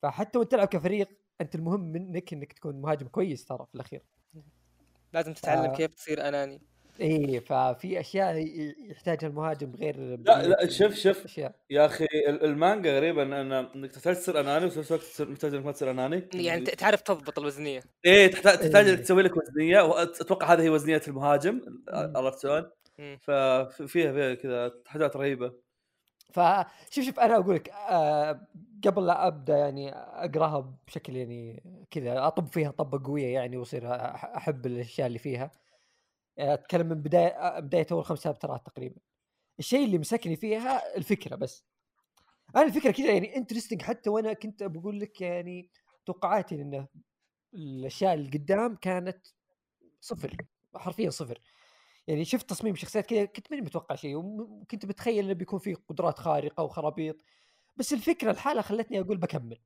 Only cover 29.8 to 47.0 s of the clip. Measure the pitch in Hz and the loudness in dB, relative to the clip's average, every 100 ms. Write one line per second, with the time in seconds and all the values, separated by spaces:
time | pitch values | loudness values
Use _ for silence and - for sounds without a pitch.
29.8 | 139 135 120 - 175 151 156 151 131 131 | -10 -12 -16 -10 -6 0 0 0 -6 -16
30.8 | - - - 127 120 120 117 113 175 180 | -16 -14 -10 -10 -10 -10 -14 -16 -20 -20
31.8 | - 160 123 127 147 160 156 175 147 - | -12 -8 -4 0 0 0 -4 -4 -4 -4
32.8 | 143 139 135 147 131 127 123 127 120 131 | -4 -4 -4 -4 -2 -2 -4 -8 -8 -10
33.8 | 120 123 127 - - - - 139 127 120 | -6 -6 -6 -10 -12 -8 -6 -4 -6 -6
34.8 | 120 - 131 117 143 123 139 _ _ _ | -8 -4 -4 -4 -8 -8 -8 _ _ _
35.8 | _ _ _ _ _ - 139 143 _ 175 | _ _ _ _ _ -6 -2 -2 _ -2
36.8 | 165 160 147 175 175 - 180 165 143 170 | -2 -4 2 4 4 0 -6 -6 -2 -2
37.8 | 156 170 156 156 156 139 - 131 - - | 0 -2 -4 -6 -6 -6 -8 -10 -12 -14
38.8 | 127 - _ _ _ _ _ - - 254 | -14 -16 _ _ _ _ _ -14 0 2
39.8 | 269 180 151 226 170 160 220 220 247 269 | 2 0 0 -4 -2 -6 -2 -4 -2 -2
40.8 | - - - 202 - 120 127 - _ _ | -4 -8 -2 -4 -4 -8 -8 -10 _ _
41.8 | _ _ _ _ _ _ _ 240 311 220 | _ _ _ _ _ _ _ 4 4 4
42.8 | 269 202 277 202 202 269 226 226 - 196 | 0 2 2 2 0 -6 -6 -8 -8 -8
43.8 | 175 233 220 208 220 214 214 208 196 165 | -6 -6 -2 -2 -2 -6 -10 -10 -10 -10
44.8 | 185 202 208 - 180 175 175 180 180 _ | -10 -10 -10 -10 -8 -8 -8 -14 -18 _
45.8 | _ _ - 180 180 208 175 151 143 139 | _ _ -12 -6 0 0 0 -8 -8 -10
46.8 | 139 - | -12 -20